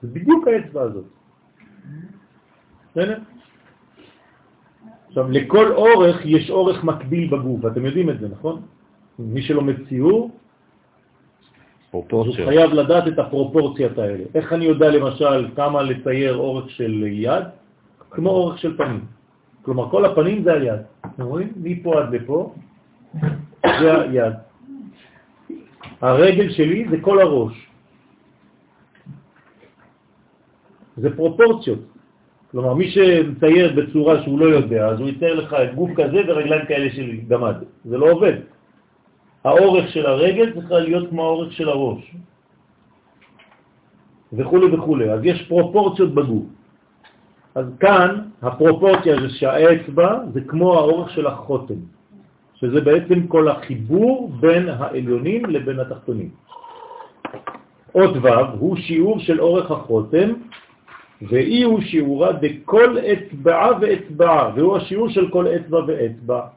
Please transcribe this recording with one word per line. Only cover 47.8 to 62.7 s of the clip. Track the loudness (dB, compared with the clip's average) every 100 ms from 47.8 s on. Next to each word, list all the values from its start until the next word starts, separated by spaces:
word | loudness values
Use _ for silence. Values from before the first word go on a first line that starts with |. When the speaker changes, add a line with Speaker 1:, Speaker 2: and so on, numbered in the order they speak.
Speaker 1:
כאן | 2 4 2 0 -10 -8
הפרופורציה | -8 2 2 4 4 4 2 0
זה | 0
שהאצבע | -4 -2 4 4 4 0 0 2 0 -6
זה | -10
כמו | -6 0 2
האורך | 4 4 0 -2
של | -4 -6
החותם, | -6 -6 -6 -6 -12 -12 _ _ -20 _ _ _
שזה | _ -2 0
בעצם | 4 2 4 0 2
כל | 2 2
החיבור | 0 -6 -10 -2 2 2 0 -4 0
בין | 2 4 0
העליונים | -4 -6 -6 -2 -2 -2 -4 -2
לבין | -4 -4 -6
התחתונים. | -8 -10 -8 -8 -8 -14 _ -20 -20 -20 -20 -20 -20 _ -18 -16 -16 -18 _ _ _
אות | 2 2 4
ו' | 4 4 2 -2
הוא | -4 -4
שיעור | -4 0 0 0
של | -2 0
אורך | 2 0 -2
החותם, | -6 -2 -2 0 2 2 -2 -10 -20 _ _ _ -20 -20 _
ואי | -2 0 2 2
הוא | 2 2
שיעורה | 0 0 0 2 0
דכל | 2 -4 -6 0